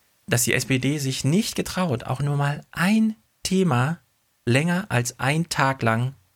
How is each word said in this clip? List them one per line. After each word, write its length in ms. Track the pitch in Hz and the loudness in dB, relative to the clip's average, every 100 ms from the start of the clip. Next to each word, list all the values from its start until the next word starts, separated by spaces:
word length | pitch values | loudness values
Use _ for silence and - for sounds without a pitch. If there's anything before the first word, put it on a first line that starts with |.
| _ _ - | _ _ -4
dass 160 | 120 | 0
die 100 | - | 2
S 120 | - - | 0 0
P 140 | 131 | 0
D 200 | 135 147 | 0 -2
sich 260 | 135 131 135 | -4 -2 0
nicht 300 | 180 226 - | 0 0 -4
getraut, 500 | - - 180 113 - | -6 -4 -2 -2 -4
auch 160 | 127 | -4
nur 160 | 143 143 | -2 0
mal 240 | 143 147 - | -2 -4 -10
ein 440 | 147 180 220 220 214 _ _ | -2 2 4 2 -2 _ _
Thema 560 | - 185 180 123 131 170 _ _ _ _ - | -2 2 4 2 0 -4 _ _ _ _ 0
länger 400 | 127 170 180 - | 2 2 -2 -2
als 320 | 120 120 - | -2 -2 -4
einen 300 | 131 156 170 | -2 -2 -2
Tag 320 | - 135 131 | 0 0 2
lang 340 | 117 113 127 139 _ | 0 0 -2 -6 _